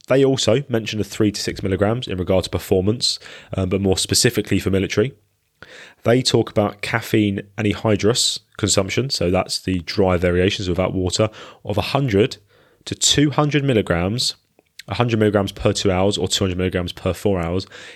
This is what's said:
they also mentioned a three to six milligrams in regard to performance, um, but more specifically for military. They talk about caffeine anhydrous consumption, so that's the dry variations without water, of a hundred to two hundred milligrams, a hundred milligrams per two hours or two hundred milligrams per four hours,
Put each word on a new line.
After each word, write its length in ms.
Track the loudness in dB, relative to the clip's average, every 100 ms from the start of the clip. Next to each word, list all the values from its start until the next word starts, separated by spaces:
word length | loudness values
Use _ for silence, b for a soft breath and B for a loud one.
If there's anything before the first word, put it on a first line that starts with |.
| 0
they 160 | 4
also 380 | 4 2 2 0 0
mentioned 320 | -4 -2 -4
a 20 |
three 260 | -6 0 0
to 100 | 0
six 220 | -6 -4
milligrams 460 | -4 0 0 0 -4
in 80 | -6
regard 280 | 2 0
to 60 | 2
performance, 680 | -6 0 2 2 0 -2 -4 B B B
um, 140 | -4 -2
but 120 | 0
more 160 | 2 0
specifically 600 | 0 2 2 0 0 0
for 120 | 2
military. 420 | 0 0 0 -2 -4 _ _ _ _ B B B B
They 180 | 2 2
talk 280 | 4 2 2
about 300 | 0 -2 -2
caffeine 600 | -2 -2 2 0 2 -2 -8 -4
anhydrous 800 | -2 0 0 2 2 2 -2 -4 _ -4
consumption, 540 | 0 0 0 -2 -4
so 200 | -2 0
that's 280 | 0 -2 -6
the 200 | -4 -4
dry 360 | -4 0 2 2
variations 520 | 2 2 2 0 -4
without 240 | -2 0
water, 340 | 0 -2 0 -2 B B B
of 120 | -4 -4
a 40 |
hundred 560 | -2 -2 0 2 2 -2 b b b b -12
to 80 |
two 360 | -2 2 4 2
hundred 340 | 2 0 2
milligrams, 680 | 2 2 2 0 0 -2 -4 -6 _ _ _ -20 -10
a 60 |
hundred 240 | -2 0 2
milligrams 340 | 2 2 -2
per 200 | -2 -2
two 180 | 0 0
hours 260 | 2 2 0
or 100 | -2
two 160 | 0
hundred 140 | -2 0
milligrams 340 | -2 -2 -6
per 200 | -4 -4
four 240 | -2 0 0
hours, 260 | -2 -4 -6 B B